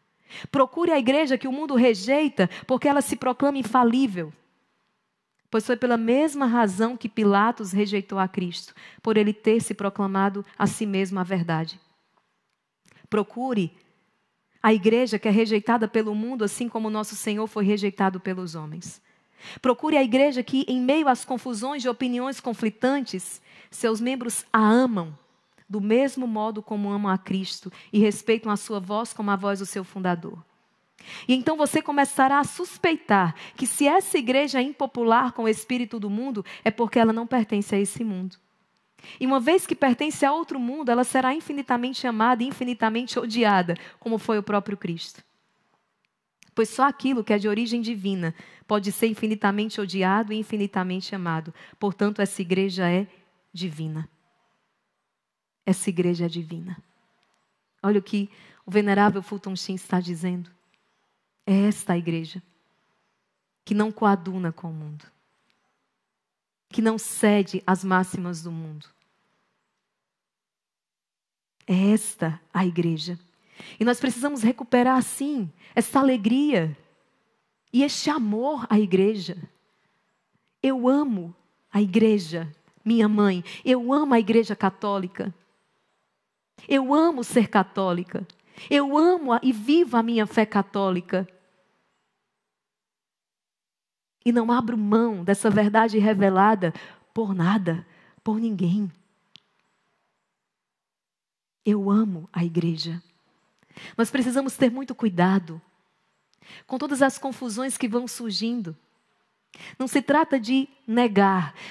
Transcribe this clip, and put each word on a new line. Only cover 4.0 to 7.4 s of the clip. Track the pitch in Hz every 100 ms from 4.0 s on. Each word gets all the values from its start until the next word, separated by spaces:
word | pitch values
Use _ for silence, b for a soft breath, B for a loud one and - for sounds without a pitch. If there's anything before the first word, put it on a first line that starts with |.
| 269 180 156 - _ _ _ _ _ _ _ _ _ _ _
Pois | 226 220
foi | 240
pela | 247 233
mesma | 226 254 311 277 262
razão | 240 214 185 226 247
que | 214
Pilatos | - 208 202